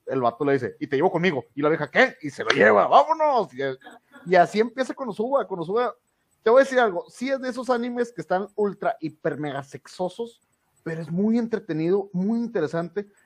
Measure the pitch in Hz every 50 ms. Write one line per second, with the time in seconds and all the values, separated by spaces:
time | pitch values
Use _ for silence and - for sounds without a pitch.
0 | - - 131 131 123 117 - - 151 139 139 135 120 101 - - 147 - - 131
1 | 156 185 185 170 170 190 156 127 - _ - 139 143 151 160 151 151 139 - 196
2 | 247 254 - _ - 143 - - 113 220 - 139 - 214 214 - 180 131 156 240
3 | 285 302 320 320 311 302 277 240 196 139 123 123 135 139 131 - - - - -
4 | _ _ - - - 170 180 180 175 160 - 208 220 240 - 269 262 254 302 -
5 | 269 240 185 - 214 254 277 277 214 185 190 175 165 156 196 233 247 226 - _
6 | _ _ _ _ _ _ _ _ - 220 233 262 269 269 262 254 240 220 180 170
7 | - - - - 240 269 269 269 262 254 220 247 247 240 254 233 233 247 240 247
8 | 240 233 - - 156 - 180 185 208 202 _ - 208 202 180 - - 175 - -
9 | - 156 - _ - 165 147 139 151 147 131 139 135 - - 135 _ - - -
10 | 185 180 - - 233 233 - _ _ _ _ _ _ _ _ _ - 160 160 165
11 | 165 151 165 180 202 220 226 240 226 226 220 202 202 - 160 151 160 170 190 202
12 | 196 196 - 180 185 202 226 233 233 233 233 196 156 143 - 170 170 170 - 208
13 | 208 202 _ _ _